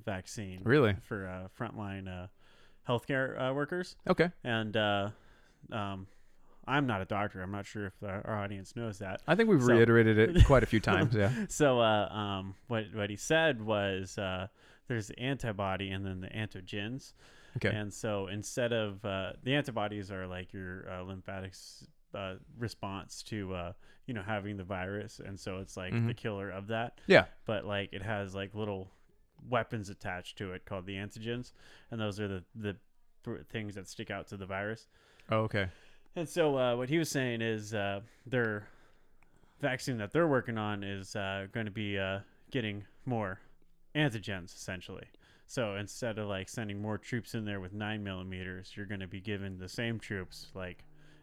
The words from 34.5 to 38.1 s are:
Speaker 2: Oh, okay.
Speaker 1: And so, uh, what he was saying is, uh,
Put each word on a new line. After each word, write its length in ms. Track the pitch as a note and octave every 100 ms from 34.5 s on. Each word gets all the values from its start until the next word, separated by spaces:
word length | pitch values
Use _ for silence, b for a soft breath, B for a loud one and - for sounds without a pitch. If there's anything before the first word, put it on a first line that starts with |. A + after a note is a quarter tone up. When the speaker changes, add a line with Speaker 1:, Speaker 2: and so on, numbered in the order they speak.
| F#2+ G#2 A2 - b b b b
Speaker 2:
Oh, 80 | A2
okay. 280 | A2 G#2+ F#2 b b b b -
Speaker 1:
And 120 | D#3+
so, 300 | F3+ D#3 C3+
uh, 180 | B2+ A#2+
what 120 | B2+
he 80 | D#3+
was 100 | D3+
saying 300 | D3 C3 A#2
is, 300 | A2+ A2 G#2
uh, 260 | A2 G2+ G2+ A2